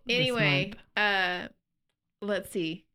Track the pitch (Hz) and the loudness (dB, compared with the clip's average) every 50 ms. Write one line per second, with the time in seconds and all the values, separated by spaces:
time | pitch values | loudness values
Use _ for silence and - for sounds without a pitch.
0 | - 247 240 247 254 254 247 226 208 190 185 185 190 202 208 - - _ - 196 | -4 -2 0 2 2 2 2 2 2 4 2 2 0 -2 -6 -12 -16 _ -2 0
1 | 208 208 202 190 185 180 180 175 - - - _ _ _ _ _ _ _ _ _ | 2 2 2 2 0 0 -2 -4 -8 -12 -14 _ _ _ _ _ _ _ _ _
2 | _ _ _ _ 202 202 202 185 - - - 196 165 160 160 190 - _ _ | _ _ _ _ -4 -2 -2 -2 -2 -4 -4 -4 -2 -2 -4 -8 -12 _ _